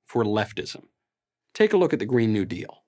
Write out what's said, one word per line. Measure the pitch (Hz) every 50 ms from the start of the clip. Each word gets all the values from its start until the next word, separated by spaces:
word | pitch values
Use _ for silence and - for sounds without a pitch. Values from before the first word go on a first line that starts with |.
| _
for | - - 123 113
leftism. | 107 107 107 104 - - 104 - - - - - _ _ _ _ _ _ _ _ _ _ _ _ _ -
Take | - 214 214 214
a |
look | 190 180 156 -
at | 131
the | 98
Green | 107 127 123 117 110 107
New | 104 95
Deal, | 87 - 90 - - - _ _